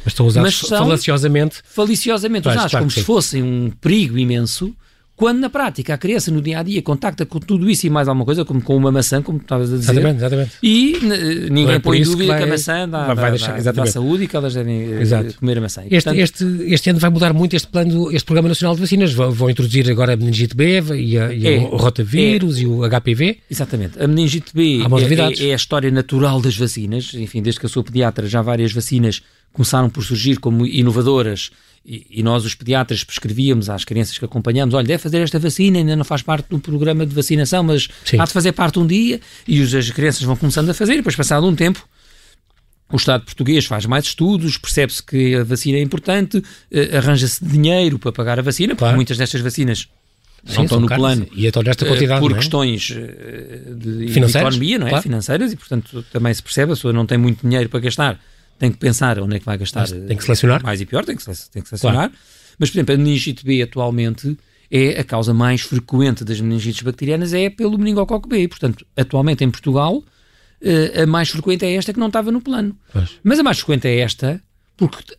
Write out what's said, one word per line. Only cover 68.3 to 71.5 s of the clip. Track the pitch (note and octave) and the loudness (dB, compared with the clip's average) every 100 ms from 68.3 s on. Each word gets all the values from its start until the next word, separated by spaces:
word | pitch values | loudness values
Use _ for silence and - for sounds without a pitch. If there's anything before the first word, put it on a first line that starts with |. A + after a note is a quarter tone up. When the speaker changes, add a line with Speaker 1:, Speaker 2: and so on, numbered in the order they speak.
| A3+ F3 | -2 -2
Speaker 2:
Portanto, | - C3 A2 - - | -2 -4 -4 -6 -4
atualmente | A#2+ C#3 D3 C#3+ | -2 0 0 2
em | C3 | 0
Portugal, | - D3 C3+ D3+ C4+ - _ _ _ _ _ | -2 -2 0 0 -2 -6 _ _ _ _ _
eh, | A#3 D#3+ D#3 - | 0 2 2 2
a | D#3+ | 2
mais | E3 D#3+ | 2 0
frequente | D#3+ F#3 | -2 -2